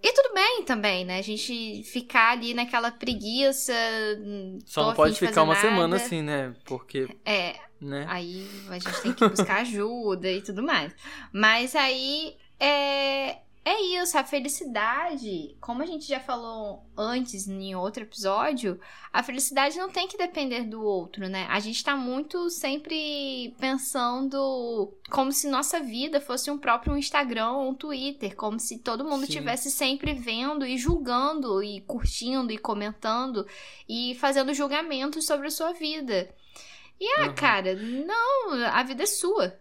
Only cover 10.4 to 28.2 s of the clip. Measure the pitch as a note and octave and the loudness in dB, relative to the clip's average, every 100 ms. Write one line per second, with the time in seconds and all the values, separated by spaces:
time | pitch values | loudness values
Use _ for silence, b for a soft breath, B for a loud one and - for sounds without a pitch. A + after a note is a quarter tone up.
10.4 | G3+ G3 C#4+ A#3 D3+ - B B B G3 | -4 -4 0 0 0 -10 B B B 4
11.4 | G#3+ A3+ B3+ D4+ C4 C4 C4 D4 D#4 - | 6 6 2 2 2 2 -2 -4 -4 -12
12.4 | - - C#4 C#4+ C#4+ C#4 C#4 C4+ C4+ - | -20 0 4 4 4 2 2 0 -4 -8
13.4 | - - - G#4 F#4 F4+ F4 D4 - C#4+ | -18 -6 0 2 2 0 2 2 2 -2
14.4 | C4 - D4+ A3 A3 C4 F4 C#4+ A3 F3+ | -2 -6 -4 0 2 2 -2 -4 -6 -6
15.4 | C#3+ - - A#3+ E4 D#4 D4+ C4+ C#4 B3 | -8 -12 -8 -4 -4 -6 -4 -4 -2 -6
16.4 | A#3 A3+ G#3 G3 - - A3 B3 B3 G3 | -6 -8 -8 -10 -14 -4 -2 -2 -4 -6
17.4 | G3 F#3+ F#3+ F#3 F#3+ G#3+ G#3+ - G3 G3+ | -8 -6 -6 -4 -4 -6 -12 -4 0 2
18.4 | C#4 C4 A3 F3+ B B B - A#3+ B3+ | 2 0 -2 -4 B B B -2 -2 -2
19.4 | - C#4 C#4 E4 F#4 F#4 F#4 G#4 F4 F4+ | 0 2 2 0 -4 -4 -4 -2 -4 -2
20.4 | C4+ A#3+ A3 A3 G#3+ F#3+ F3 - F#3+ F#3+ | -2 -2 -4 -2 0 0 -2 -8 -4 -4
21.4 | F3+ G3+ G#3+ A#3 - C#4 B3 C4 D4+ F4+ | 0 0 0 -2 0 0 0 -4 -4 -2
22.4 | F4 E4+ C4+ D4 D4+ D#4 D4+ D4 C#4 B3+ | -2 -2 -2 -4 -4 -4 -2 -4 -4 -6
23.4 | A#3+ - C4+ C4+ - C4+ A#3+ B3 C4+ C#4 | -8 -4 -2 0 -2 0 0 0 -2 0
24.4 | C4+ B3+ A#3 A3+ G3 - - C4+ C4 C#4 | 0 0 -2 -2 -2 -6 -2 2 2 2
25.4 | D4 C4+ C#4 F4 C4+ A3+ D4 C#4+ C#4+ B3 | 2 2 2 -2 -2 -4 0 0 0 -4
26.4 | - C#4+ C4 A#3 A#3+ C#4+ C#4 D4 C4+ A3+ | -2 -2 2 2 2 0 2 2 2 0
27.4 | A3+ C4+ C4 C4+ D4+ C4+ C#4 C#4+ | 0 0 -2 -4 -6 -4 -4 -4